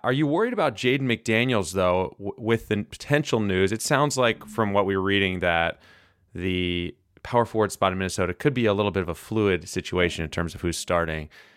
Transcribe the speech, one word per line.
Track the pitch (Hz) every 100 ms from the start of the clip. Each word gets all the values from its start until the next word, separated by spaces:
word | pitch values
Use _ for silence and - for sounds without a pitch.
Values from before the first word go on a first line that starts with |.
Are | 120
you | 135 147
worried | 165 240
about | 214 151 107
Jaden | 123 135
McDaniels, | 131 110 - 110 127 113 85
though, | 95 90 90 92 -
w-, | 101 -
with | 113 113 -
the | 104
potential | - - - 147 143 117
news? | 101 92 95
It | 113
sounds | - 139 147 131
like | 120 107 -
from | - 104
what | 101 98
we | 95
were |
reading | 98 98 95 92
that | 87 82 82 - - - _ _ _
the | 90 92 90 90 87 85 - _ _
power | - 120 110
forward | 110 104
spot | - 95
in | 92
Minnesota | 92 - 87
could | - 147
be | 123 107
a |
little | 101 104
bit | 92
of | 85
a | 80
fluid | - 110 101 87 85
situation | 92 - 90 87 -
in | 80
terms | - 85 -
of |
who's | 87 80
starting. | - 87 80 78 76 - -